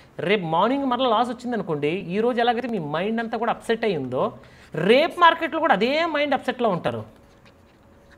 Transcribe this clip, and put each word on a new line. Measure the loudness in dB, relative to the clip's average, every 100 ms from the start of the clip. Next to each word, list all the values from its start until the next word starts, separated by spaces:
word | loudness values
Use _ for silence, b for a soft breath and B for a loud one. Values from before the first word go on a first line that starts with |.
| B -6
రేపు | 0 0 2
morning | 2 2 0 -2
మరలా | 0 2
loss | 2 0
వచ్చిందనుకోండి, | -4 -6 -6 -4 -2 -2
ఈరోజు | -2 -4 -2 0 2
ఎలాగైతే | 0 0 -2
మీ | -4
మైండ్ | -4 -4 -2 -4
అంతా | -4 -4
కూడా | -2
upset | -2 -2 -2 0
అయి | -2
ఉందో, | -2 -2 -2 -4 B B B -2
రేపు | 4 4 4 4
మార్కెట్లో | 4 4 -2 0
కూడా | 2
అదే | 4 2 0 0
mind | -2 0
అప్సెట్లో | -2 -2 0 0
ఉంటారు. | 0 -2 -6 -10 -20 -20 -20 -20 -20 -20 _ -20 -20 -20